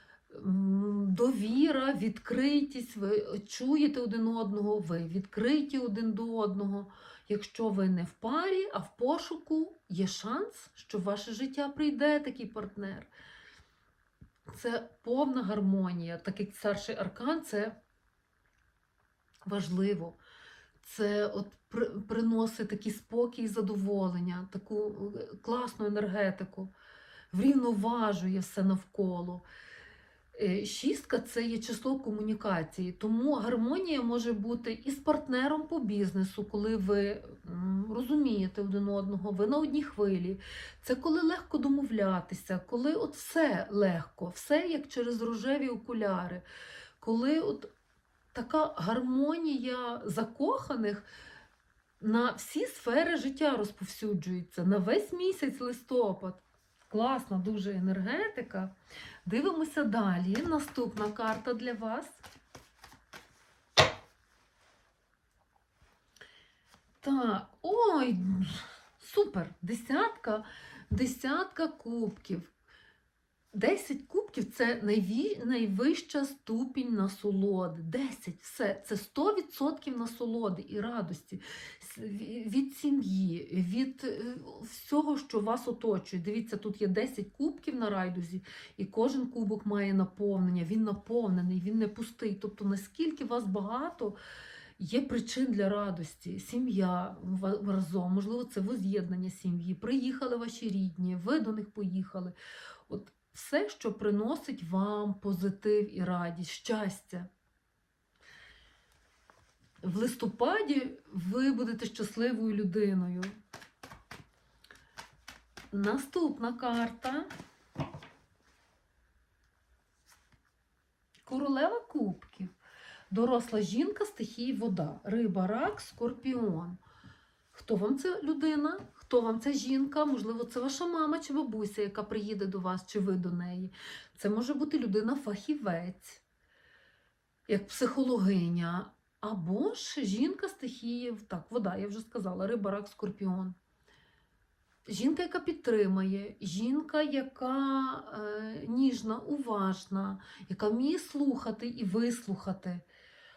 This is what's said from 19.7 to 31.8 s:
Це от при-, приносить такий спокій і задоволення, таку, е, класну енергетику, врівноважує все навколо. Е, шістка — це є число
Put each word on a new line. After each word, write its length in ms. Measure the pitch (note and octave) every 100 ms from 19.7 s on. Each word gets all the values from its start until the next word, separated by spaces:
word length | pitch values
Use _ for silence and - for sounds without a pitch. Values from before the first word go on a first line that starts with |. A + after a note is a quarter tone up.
| F3+ G3 F#3 E3 - - - - - - _
Це 440 | - - G#3 G#3 G#3
от 200 | G3+ G3 - _
при-, 200 | A#3 A#3+ G#3 -
приносить 600 | A3+ A3+ A3+ A3+ A3+ G#3
такий 240 | G#3 G#3+
спокій 500 | G#3 - A#3 A#3+ A#3+
і 60 | A3+
задоволення, 1000 | G#3 G3 G#3 G3 G3+ F#3 F3 F3+ F3+ F#3+
таку, 420 | G3 - G#3 G#3 F#3+ G3+ G#3
е, 200 | - -
класну 440 | - A#3+ A#3+ - G#3
енергетику, 800 | G#3 G#3 G3+ F#3+ F#3+ F#3+ - F#3+ - - - - - -
врівноважує 1080 | F3+ C4+ C#4 A#3+ G#3 A3 A#3+ G#3+ F#3 F#3 F#3+
все 220 | F#3 -
навколо. 800 | F#3+ F#3+ - - F#3+ F3 F3 F3+ - - - - - - - _ _ -
Е, 220 | G3+ F#3+
шістка — 540 | G#3 - C#4 - - A#3+
це 240 | - A#3
є 160 | A#3 A#3
число 400 | A#3 A3+